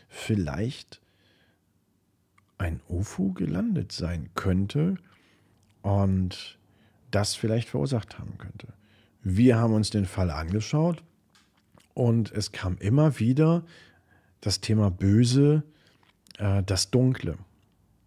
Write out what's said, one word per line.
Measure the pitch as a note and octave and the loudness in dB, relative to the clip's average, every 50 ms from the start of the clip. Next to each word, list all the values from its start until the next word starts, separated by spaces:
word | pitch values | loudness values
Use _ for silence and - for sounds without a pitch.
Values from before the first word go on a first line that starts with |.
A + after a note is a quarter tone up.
| _ _ | _ _
vielleicht | - - - - A2+ G2+ F2 D2 C2+ D#2+ A2 B2+ C#3 - - - - - _ _ _ _ _ _ _ _ _ _ _ _ _ _ _ _ _ _ _ _ _ _ _ _ _ _ _ _ _ _ _ - | -18 -10 -4 -2 -2 -2 -2 -2 -4 -4 -6 -6 -6 -10 -16 -20 -20 -20 _ _ _ _ _ _ _ _ _ _ _ _ _ _ _ _ _ _ _ _ _ _ _ _ _ _ _ _ _ _ _ -6
ein | F#2 E2+ D#2 - - - | -4 -4 -4 -6 -8 -6
ufo | E2+ F2 G#2 - - - F#3+ G3 | -6 -6 -6 -6 -4 -4 -4 -4
gelandet | F#3 F#3 F#3 - D#3+ F3+ A3 A#3+ G3 C#3 G2 - | -2 -4 -4 -4 -2 -2 -2 -2 -2 -2 -4 -6
sein | - - F2 E2 F2 E2 - - - | -6 -6 -6 -4 -4 -6 -8 -10 -10
könnte | - - G2 F2+ F#2+ G2 G2+ - C#3+ D#3+ F3+ G3 - - _ _ _ _ _ _ _ _ _ _ _ _ _ _ _ | -4 0 0 2 2 0 0 -2 0 0 0 -2 -4 -8 _ _ _ _ _ _ _ _ _ _ _ _ _ _ _
und | - G2+ G2 G2+ G2 F#2+ F#2+ F#2+ F#2 F2+ - - - - - _ _ _ _ _ _ _ _ _ _ - | -2 0 2 2 2 2 2 2 0 -2 -6 -10 -14 -18 -20 _ _ _ _ _ _ _ _ _ _ -4
das | - G2 G#2 - - | -2 -2 -2 -2 -4
vielleicht | - - A2 G#2+ A#2+ A2+ - | -4 -2 -2 -2 -2 -2 -4
verursacht | - C#3 C#3+ C#3 C#3 A2 - - - - | -4 -4 -4 -2 -2 -4 -6 -8 -14 -16
haben | - - - - | -14 -14 -14 -14
könnte. | - F#2+ - - - - - _ _ _ _ _ _ _ _ _ - | -16 -16 -16 -18 -20 -20 -20 _ _ _ _ _ _ _ _ _ -4
Wir | G2 F#2 G2+ B2 B2+ A#2 A2+ | 0 2 6 6 6 6 6
haben | A#2 A2+ A2 | 4 4 2
uns | A2 G#2+ - | 2 2 0
den | - G#2 G2 | 0 0 -2
Fall | F#2 - G2 F#2 F2 | -2 -2 -2 -2 -2
angeschaut | D2 C#2+ D#2 D#2+ F#2+ G#2+ G#2+ - - D3+ D#3+ F3 E3 - - _ _ _ _ _ _ _ _ _ _ _ _ _ _ - _ _ _ | -2 -4 -4 -4 -4 -4 -2 -2 -2 0 0 0 -2 -4 -10 _ _ _ _ _ _ _ _ _ _ _ _ _ _ -20 _ _ _
und | - B2+ A#2 A2+ A#2 G#2+ - | 0 2 2 2 2 0 -2
es | - A2 G2+ - | -6 -8 -8 -8
kam | - - G2+ F#2 F2+ F#2 | -8 -8 -6 -6 -6 -4
immer | F2+ G2+ B2+ D3 D3+ D#3+ B2+ - | 0 2 2 4 4 2 2 0
wieder | G#2+ A#2 C3 C#3+ D#3 D#3+ E3+ E3+ E3 - - - - - _ _ _ _ _ _ _ _ _ _ | 0 0 2 2 4 2 2 0 -2 -6 -16 -20 -20 -20 _ _ _ _ _ _ _ _ _ _
das | - G#2+ - - | -4 -4 -4 -2
Thema | - - A2 G#2+ G#2 G2 | -2 0 2 4 4 2
Böse, | F2 - F#2+ G2 G2+ A2+ B2 A#2+ B2 C#3 C#3+ D3 D3+ D#3 D3+ - _ _ _ _ _ _ _ _ _ _ _ - - - | 2 2 2 4 4 6 4 4 4 4 4 4 4 2 0 -4 _ _ _ _ _ _ _ _ _ _ _ -20 -10 -4
äh, | G#2 G2+ G2 G2 | -2 0 0 0
das | F#2 F#2+ F#2+ F#2 - - | 0 0 -2 -2 0 0
Dunkle. | - B2 B2+ B2+ C3 - - F#2 D#2 - - - _ _ _ _ _ _ _ _ _ _ _ | 2 2 2 2 0 -2 -4 -8 -8 -8 -12 -20 _ _ _ _ _ _ _ _ _ _ _